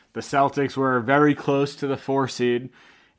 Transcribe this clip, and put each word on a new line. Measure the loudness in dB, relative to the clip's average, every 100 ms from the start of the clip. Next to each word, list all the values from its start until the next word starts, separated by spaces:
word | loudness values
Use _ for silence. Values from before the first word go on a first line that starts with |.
| _
The | -12
Celtics | -2 0 2 0 -2 0
were | 0 0
very | 2 4 4
close | 2 0 0 -2
to | -4 -6
the | -6
four | -2 -2 -2
seed, | -2 0 0 -4 _ -20 _ _